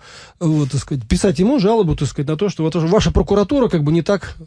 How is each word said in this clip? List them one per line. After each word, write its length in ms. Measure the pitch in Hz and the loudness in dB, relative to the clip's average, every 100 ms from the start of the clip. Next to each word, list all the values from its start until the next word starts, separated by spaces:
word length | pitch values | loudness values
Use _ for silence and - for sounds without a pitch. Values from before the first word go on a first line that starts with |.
| - - - - | -18 -20 -20 -6
Вот, 300 | 165 156 139 | 0 0 0
так 100 | 139 | -4
сказать, 280 | - 143 107 | -4 -6 -2
писать 320 | 180 202 147 | 0 2 2
ему 180 | 196 285 | 2 2
жалобу, 360 | 185 226 180 143 | 2 2 2 0
так 120 | 139 | -4
сказать, 200 | - 139 | -4 -6
на 60 | 156 | -2
то, 120 | 202 | -4
что 120 | - | -2
вот 140 | 160 170 | -4 -2
ваша 340 | 160 202 170 | 2 2 2
прокуратура 580 | - - 202 202 285 226 | 2 2 0 2 0 0
как 140 | 170 | 0
бы 80 | 147 | 0
не 120 | 165 | 0
так 320 | 160 202 - - | 0 -2 -4 -16